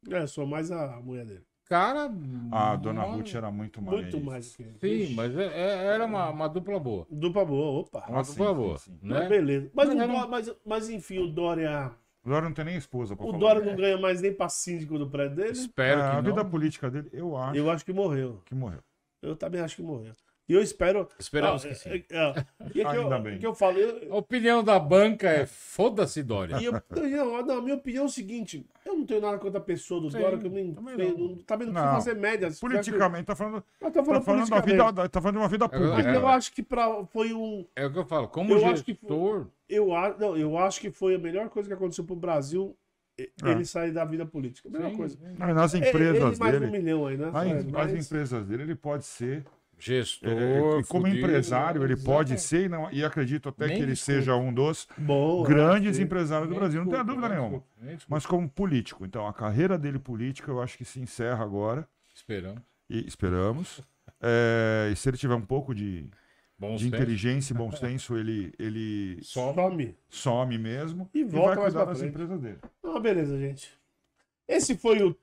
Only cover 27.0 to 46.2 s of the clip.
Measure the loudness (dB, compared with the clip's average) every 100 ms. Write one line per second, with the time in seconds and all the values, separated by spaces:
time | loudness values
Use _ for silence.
27 | -2 0 0 -2 -2 -2 -2 -4 -4 -2
28 | -2 -4 -8 -8 -8 -10 -16 _ -6 -4
29 | 0 0 0 -2 -4 -6 -4 -6 -2 -4
30 | -4 0 2 2 -4 -4 -6 -8 -10 -2
31 | 0 0 -4 -6 -6 -4 -2 0 2 2
32 | 0 0 0 0 -2 -4 -2 0 0 2
33 | 2 0 -6 -6 -4 -6 -12 _ 0 2
34 | 4 2 4 2 4 4 6 6 6 4
35 | 0 0 0 0 0 2 0 2 2 4
36 | 4 4 6 4 2 -8 -4 0 0 0
37 | -6 -2 -2 -2 -6 -6 -10 -4 -4 -2
38 | -2 -2 -2 -2 4 6 6 4 -2 -8
39 | -4 0 0 -2 -6 _ _ 2 4 2
40 | 0 0 -2 0 0 2 2 0 -8 -2
41 | 2 2 0 -4 -4 -4 -6 -4 -4 -4
42 | -8 -6 0 0 0 -2 -4 -8 _ _
43 | _ -14 -14 -4 0 0 0 -2 -2 -2
44 | -2 -4 -6 -6 -8 -10 -12 -6 -6 -4
45 | -8 -8 -16 -4 2 4 4 6 4 6
46 | 6 8